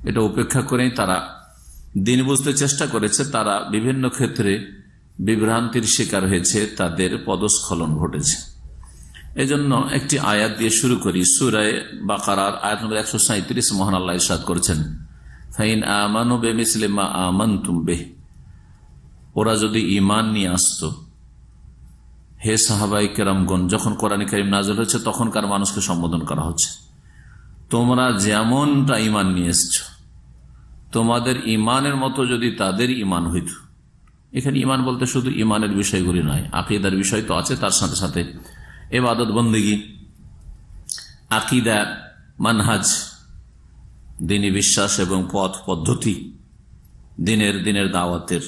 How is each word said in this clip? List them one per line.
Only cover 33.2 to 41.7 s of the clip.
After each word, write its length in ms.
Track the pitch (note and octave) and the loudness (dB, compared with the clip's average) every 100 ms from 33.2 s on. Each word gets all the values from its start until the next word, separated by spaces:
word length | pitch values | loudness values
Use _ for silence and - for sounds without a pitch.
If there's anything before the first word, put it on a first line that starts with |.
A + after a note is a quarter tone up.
| E2+ | 0
হইত। 200 | F2 - - - - - - - _ _ | -2 -4 -12 -18 -20 -20 -20 -20 _ _
এখানে 260 | - C3 C#3 | -4 0 0
ঈমান 260 | B2+ C3 | 2 0
বলতে 220 | B2+ B2 B2+ | 0 -2 0
শুধু 240 | C3+ B2+ | 0 -2
ঈমানের 400 | - G#2+ G#2+ G#2+ | 0 2 2 0
বিষয়গুলি 520 | G2 G2+ G2 F2+ F2+ | 0 0 0 2 2
নয়, 260 | D2+ C#2+ - | 2 0 -2
আকীদার 440 | - F2+ G#2 F#2+ F#2+ | -4 0 0 2 0
বিষয় 260 | G2 G#2+ | 0 0
তো 120 | G#2+ | 0
আছে, 220 | E2+ E2+ C3 | -2 0 -2
তার 140 | G2+ | 0
সাথে 260 | - F2+ D#2+ | 2 0 -2
সাথে 360 | F#2 D#2 F2 - - - - - - | -2 -2 -4 -8 -18 -20 -20 -20 -4
ইবাদত 380 | B2 B2 A2+ A2+ | 0 2 2 0
বন্দেগী, 520 | G#2+ A#2 A2 G#2 G#2 - - - - - - - - - - - - - - - | 2 2 2 2 0 -2 -18 -20 -20 -20 -20 -20 -20 -20 -18 -12 -12 -12 -20 -2
আকীদা, 680 | A2 - B2+ A2+ | -2 2 2 2